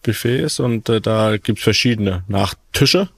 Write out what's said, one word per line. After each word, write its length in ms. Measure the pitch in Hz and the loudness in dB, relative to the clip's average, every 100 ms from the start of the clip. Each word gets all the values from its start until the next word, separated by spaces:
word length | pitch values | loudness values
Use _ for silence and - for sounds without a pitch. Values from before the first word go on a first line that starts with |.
Buffet 360 | - 107 123 127 | -2 -2 -2 -2
ist 200 | 160 - | -2 -2
und, 300 | 127 117 - | -2 -2 0
äh, 100 | 113 | 0
da 380 | 110 110 110 107 | 0 0 2 0
gibt's 260 | - 104 | -2 0
verschiedene 600 | - 101 123 113 98 90 92 | 0 2 0 0 0 -2 -2
Nachtische, 800 | 98 98 - _ - 139 180 190 | 0 0 -4 _ 0 2 2 0